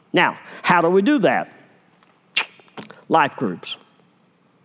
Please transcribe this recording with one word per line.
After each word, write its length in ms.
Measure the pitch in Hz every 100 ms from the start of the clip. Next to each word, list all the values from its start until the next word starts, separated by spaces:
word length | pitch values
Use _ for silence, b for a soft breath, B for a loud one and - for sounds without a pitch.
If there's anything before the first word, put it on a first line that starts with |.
| _
Now, 260 | 175 151 - - B
how 200 | - 175
do 80 | 165
we 120 | 190
do 160 | 202 294
that? 340 | 156 107 - - - _ _ _ _ _ _ - - _ _ - - B B
Life 300 | 160 139 -
groups. 400 | 104 123 - - _ _ _ _ _ _ _ _